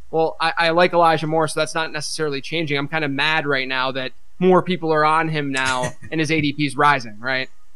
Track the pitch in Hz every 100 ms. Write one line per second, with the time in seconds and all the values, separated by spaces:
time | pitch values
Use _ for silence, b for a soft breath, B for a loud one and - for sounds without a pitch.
0 | - 160 160 - 160 - 170 165 180 170
1 | 170 156 156 160 156 - 151 165 160 151
2 | 143 - 156 139 - 160 156 143 143 160
3 | 151 139 151 160 143 139 131 131 131 131
4 | 131 - - - 180 180 175 180 160 156
5 | 151 156 160 156 143 135 131 131 123 -
6 | - 160 156 160 147 139 147 123 147 143
7 | 117 104 120 131 131 - -